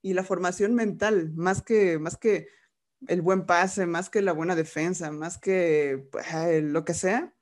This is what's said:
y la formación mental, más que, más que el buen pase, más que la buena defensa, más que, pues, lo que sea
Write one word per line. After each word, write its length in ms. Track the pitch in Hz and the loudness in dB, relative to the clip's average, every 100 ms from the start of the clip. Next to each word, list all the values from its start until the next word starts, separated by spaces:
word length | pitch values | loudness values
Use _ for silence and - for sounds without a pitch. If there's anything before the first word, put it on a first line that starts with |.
y 120 | 190 | 0
la 100 | 180 | -2
formación 500 | 185 185 180 185 202 | 0 -2 -2 0 2
mental, 580 | 240 214 160 208 208 160 | 2 0 0 2 2 0
más 280 | 160 180 196 | -2 0 0
que, 360 | - 220 190 160 | 2 4 4 2
más 180 | 156 - | -4 -2
que 320 | 226 185 - _ _ _ _ _ 269 | 0 0 -4 _ _ _ _ _ -4
el 140 | 180 | 0
buen 240 | 170 190 - | 2 0 2
pase, 400 | 175 190 196 175 | 2 2 0 -2
más 240 | 170 185 | -2 -2
que 120 | 214 | 0
la 100 | 196 | 0
buena 240 | 156 165 170 | 0 0 -2
defensa, 540 | 160 160 165 170 156 | -2 -2 -4 -4 -6
más 260 | 151 165 - | -8 -10 -6
que, 720 | 196 185 170 151 143 135 135 | 0 2 4 2 2 -2 -6
pues, 140 | - - 160 165 160 | -10 -6 -2 2 2
lo 220 | 151 156 | 2 -2
que 100 | 160 | -2
sea 400 | 165 185 233 349 _ | -2 0 0 -4 _